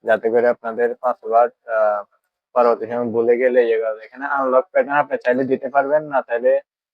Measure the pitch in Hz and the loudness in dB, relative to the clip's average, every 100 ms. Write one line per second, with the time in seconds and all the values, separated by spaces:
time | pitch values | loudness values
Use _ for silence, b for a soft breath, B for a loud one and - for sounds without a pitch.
0 | 110 110 113 117 120 120 113 113 120 120 | 2 0 2 2 2 0 -6 -2 -2 -2
1 | 127 120 110 113 120 _ 120 110 107 104 | -4 -4 0 2 2 _ -6 0 0 -2
2 | 101 _ _ _ _ 127 120 113 113 120 | -8 _ _ _ _ 0 2 0 -4 -6
3 | 120 113 117 120 127 123 117 113 110 110 | -4 -2 0 2 2 2 2 0 -2 -6
4 | 110 127 139 139 131 127 - 139 127 143 | -14 -12 -6 -4 2 0 0 -2 0 0
5 | 143 131 - 123 131 131 135 139 139 151 | -2 -2 -2 -2 -2 -4 -2 -2 0 -2
6 | 156 135 120 117 123 139 - _ _ | 0 -4 -4 -2 0 0 -2 _ _